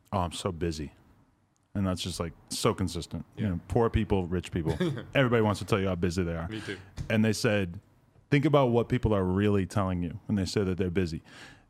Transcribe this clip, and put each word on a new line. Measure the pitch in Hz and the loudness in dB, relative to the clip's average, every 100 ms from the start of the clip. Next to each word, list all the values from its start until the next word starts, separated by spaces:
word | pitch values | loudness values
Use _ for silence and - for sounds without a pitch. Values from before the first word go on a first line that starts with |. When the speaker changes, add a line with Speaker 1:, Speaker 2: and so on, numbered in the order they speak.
| _ | _
Speaker 1:
"Oh, | 101 | -4
I'm | 87 | -4
so | - 101 | -4 -6
busy." | 82 85 78 71 - _ _ _ _ _ _ _ | -2 -4 -4 -8 -12 _ _ _ _ _ _ _
And | 101 95 | -2 0
that's | 90 | 0
just, | 95 - | -4 -6
like, | 85 - - | -8 -10 -12
so | - 120 98 | -2 0 0
consistent. | 92 85 - 85 - - | -2 -4 -8 -10 -12 -6
You | 107 | -4
Speaker 2:
Yeah. | |
Speaker 1:
know, | 90 - | -4 -4
poor | 120 113 | -2 0
people, | 117 104 98 87 | 0 0 0 0
rich | 90 - | -4 -4
people, | 92 80 80 175 135 | -4 -4 -2 -2 -4
Speaker 2:
<laughs> | - 147 | -4 0
Speaker 1:
everybody | 127 117 | 2 4
wants | 107 98 | 2 0
to | 98 | 0
tell | 104 | 0
you | 95 | 0
how | 87 | 0
busy | 90 82 | -2 0
they | 85 82 | -2 -4
are. | 87 | -6
Speaker 2:
Me | 110 | -8
too. | 98 95 - - - | -8 -10 -12 -14 -2
Speaker 1:
And | 110 110 | 2 2
they | |
said, | 104 120 104 92 92 - _ _ _ _ | 2 2 2 0 -6 -16 _ _ _ _
"Think | 143 151 | 2 4
about | 147 127 | 6 6
what | 117 110 | 4 2
people | 127 113 | 0 2
are | 104 | 2
really | 92 92 104 101 92 | 4 4 4 4 2
telling | 107 95 90 | 0 0 0
you | 87 104 - | -2 -6 -2
when | 104 | -2
they | 90 | 0
say | 110 | 0
that | 95 87 | 0 0
they're | 92 | 0
busy." | 87 87 80 - - - - _ | 0 0 -4 -10 -20 -20 -20 _